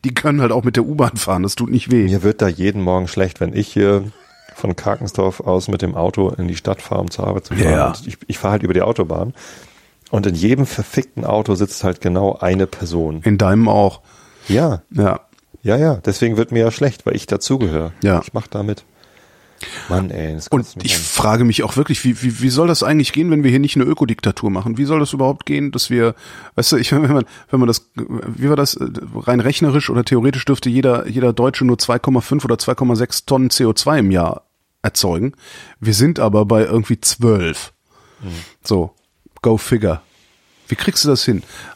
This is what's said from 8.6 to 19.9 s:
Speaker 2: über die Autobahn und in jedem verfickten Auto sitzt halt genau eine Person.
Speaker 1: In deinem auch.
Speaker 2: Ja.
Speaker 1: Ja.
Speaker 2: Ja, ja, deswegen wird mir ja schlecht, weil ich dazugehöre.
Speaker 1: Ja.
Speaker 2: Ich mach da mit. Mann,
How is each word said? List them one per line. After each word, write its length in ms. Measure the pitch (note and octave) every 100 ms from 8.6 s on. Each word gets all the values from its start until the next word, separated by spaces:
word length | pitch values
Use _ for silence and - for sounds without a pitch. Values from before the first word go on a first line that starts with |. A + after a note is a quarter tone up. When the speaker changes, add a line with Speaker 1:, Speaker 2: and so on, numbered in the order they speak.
Speaker 2:
über 100 | F#2
die 80 | F2+
Autobahn 520 | F#2 A2+ E2+ E2 G#2 - - - - _ _ _ _
und 140 | G#2+ G2+
in 100 | E2+
jedem 300 | G2+ C3 C3
verfickten 600 | - G2+ - C3 - A2+
Auto 280 | G#2+ G#2+ F#2
sitzt 280 | G2+ -
halt 160 | F#2+ F2+
genau 380 | F2+ F2+ G2 -
eine 260 | F#2 F#2+ F#2+
Person. 540 | - E2+ E2+ D#2+ D#2
Speaker 1:
In 140 | G#2 G2+
deinem 300 | G2 G#2 A2+
auch. 320 | G#2 G2+ - _ - _ _ -
Speaker 2:
Ja. 360 | G#2 D#3+ F#2+ _
Speaker 1:
Ja. 300 | - G2+ F#2 _ _ _ -
Speaker 2:
Ja, 120 | G#2 A#2+
ja, 200 | D#3+ A2
deswegen 420 | - G2+ A#2 A2
wird 160 | A2+
mir 60 | A#2
ja 120 | A2+
schlecht, 340 | - C#3+ - -
weil 120 | -
ich 100 | -
dazugehöre. 640 | G2+ - C3+ G2+ D#2 E2 F2
Speaker 1:
Ja. 200 | G2+ F2
Speaker 2:
Ich 80 | -
mach 160 | A2+ -
da 160 | G#2
mit. 220 | G#2 G#2 _ _ _ _ _ _ _ _ - -
Mann, 200 | -